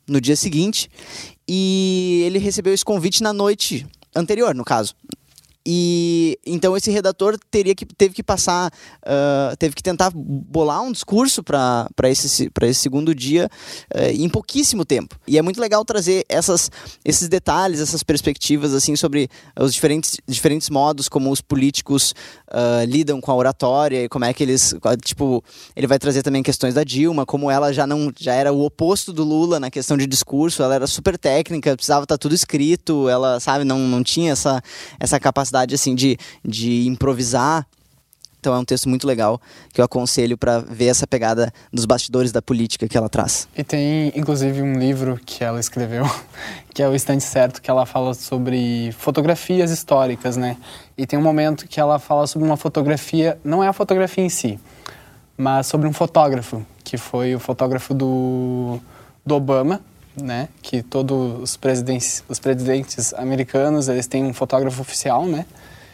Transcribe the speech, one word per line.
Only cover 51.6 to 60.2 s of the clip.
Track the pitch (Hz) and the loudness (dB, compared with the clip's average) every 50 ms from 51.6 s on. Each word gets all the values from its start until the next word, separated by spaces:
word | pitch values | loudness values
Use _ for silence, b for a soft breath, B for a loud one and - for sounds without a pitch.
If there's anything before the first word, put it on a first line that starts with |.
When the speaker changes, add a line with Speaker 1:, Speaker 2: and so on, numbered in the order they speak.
| - | -6
Speaker 2:
que | - - 156 | -6 -2 0
ela | 151 147 147 143 | 2 2 2 0
fala | - - 151 147 147 | 0 0 0 0 0
sobre | 139 - 160 156 | 0 0 0 0
uma | 156 151 147 | 2 0 0
fotografia, | - 156 - 156 139 143 151 143 - - - 156 160 165 - - - | -2 -2 -2 0 0 2 0 0 -2 -2 0 2 2 2 0 -2 -2
não | 147 160 185 196 | 0 0 2 2
é | 196 | 2
a | 190 | 0
fotografia | - 208 - 190 190 190 175 - 190 185 | 0 0 2 2 2 2 0 0 -2 -2
em | 175 | -2
si, | - - - 117 101 101 B B B B B B B B B B B B B _ _ - | -2 -2 -4 -4 -4 -6 B B B B B B B B B B B B B _ _ -4
mas | 131 135 135 135 135 | -2 0 2 0 0
sobre | - - 156 151 156 | 0 0 0 0 0
um | 147 | 0
fotógrafo, | - 170 160 - 165 151 143 131 123 117 - - 110 107 - - - - | 0 -2 2 4 4 6 6 4 0 -4 -6 -8 -10 -10 -12 -16 -20 -12
que | - - 120 | -10 -10 -10
foi | - - - 123 127 127 127 | -8 -6 -4 -2 0 0 -2
o | 120 | -2
fotógrafo | - - 127 - 131 127 131 127 - - 139 | -2 -4 -2 0 0 0 0 -2 -2 -2 -2
do, | 135 135 131 131 131 127 127 127 127 127 127 127 123 123 120 120 120 B B B B B B B B _ | 0 0 0 0 0 0 0 -2 -2 -2 -2 -2 -2 -4 -4 -6 -8 B B B B B B B B _
do | 139 147 | -2 0
Obama, | 143 139 131 135 131 131 151 190 - - - _ - - - - | 0 2 2 2 2 2 2 0 -2 -6 -12 _ -20 -20 -18 -14
né? | 139 | -10